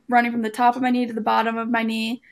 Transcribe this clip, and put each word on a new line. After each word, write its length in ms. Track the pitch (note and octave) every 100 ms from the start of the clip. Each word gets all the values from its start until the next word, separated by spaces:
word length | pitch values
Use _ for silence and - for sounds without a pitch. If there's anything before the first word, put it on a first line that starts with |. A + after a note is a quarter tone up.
| -
running 240 | B3 A#3+
from 80 | A#3
the 80 | G#3+
top 280 | G#3+ A#3+ B3
of 60 |
my 60 | B3+
knee 160 | B3
to 80 | A#3+
the 80 | A3
bottom 380 | A3 A3+ A3+ A3+
of 100 | A3+
my 140 | A#3
knee. 400 | A3+ A3 A3 A#3+ -